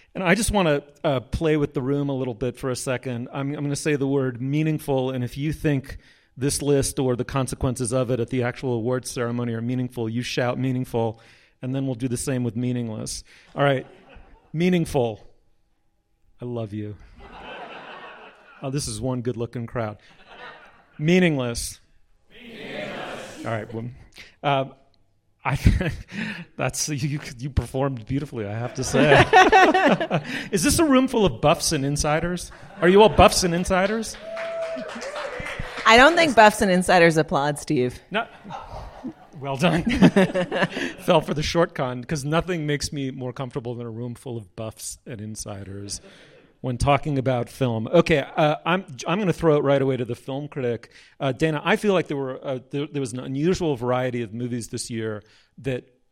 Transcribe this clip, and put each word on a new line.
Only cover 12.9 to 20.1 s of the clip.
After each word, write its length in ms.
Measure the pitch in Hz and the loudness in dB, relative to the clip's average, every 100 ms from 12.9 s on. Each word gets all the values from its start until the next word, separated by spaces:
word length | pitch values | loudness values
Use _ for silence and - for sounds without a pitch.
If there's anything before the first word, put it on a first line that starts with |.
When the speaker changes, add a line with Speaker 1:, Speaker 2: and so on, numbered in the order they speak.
| 110 131 - - - - | -8 -10 -12 -16 -20 -10
Speaker 1:
All 100 | - | 0
right. 220 | 143 131 - - - - - - _ | 0 0 -4 -18 -20 -20 -20 -20 _
Meaningful. 720 | 151 180 180 160 143 117 107 - _ _ _ _ _ _ _ _ _ _ _ | -2 2 2 0 0 -2 -4 -16 _ _ _ _ _ _ _ _ _ _ _
I 20 | |
love 300 | 123 117 107 | -8 -8 -6
you. 220 | 107 104 101 - - - - - - - - - - - - - - - - | -8 -8 -12 -20 -20 -20 -18 -16 -16 -16 -16 -18 -18 -18 -20 -20 -20 -20 -12
Oh, 80 | 139 | -6
this 180 | 139 123 | -6 -6
is 100 | 107 | -6
one 220 | 131 127 | -4 -4
good-looking 460 | 120 110 117 123 117 | -4 -6 -6 -8 -8
crowd. 320 | 123 107 104 - | -6 -6 -8 -18